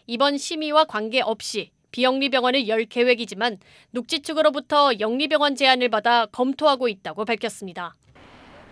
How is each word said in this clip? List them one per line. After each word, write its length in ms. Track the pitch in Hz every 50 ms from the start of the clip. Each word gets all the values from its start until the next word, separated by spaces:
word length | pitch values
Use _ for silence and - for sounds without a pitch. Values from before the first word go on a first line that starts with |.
| _
이번 320 | - 233 226 269 285 285 285
심의와 460 | 285 - 339 311 311 302 294 302 311
관계없이 880 | 311 - 214 214 220 220 262 233 - 220 220 - - - 214 175 - _ _ _ _
비영리병원을 760 | - - 247 254 262 269 269 277 247 262 240 254 254 277 247 202
열 160 | 220 226 226
계획이지만 760 | 220 - 240 240 254 247 226 240 - 202 185 220 247 214 185 _ _ - - _ _
녹지 300 | - 247 240 - - -
측으로부터 800 | - - 320 302 311 302 262 294 - - 302 294 285 277 247 196
영리병원 560 | 208 220 233 254 302 285 311 294 294 285 277
제안을 320 | 254 277 262 262 254 247 240
받아 380 | 220 214 208 233 240 240 226
검토하고 640 | 214 - - 254 262 269 - 302 302 277 247 254 240
있다고 340 | 208 190 - 175 156 185 214
밝혔습니다. 720 | 208 233 - - 220 - - 202 185 170 185 175 165 - _ _ _ _ - - - - - - - - - - -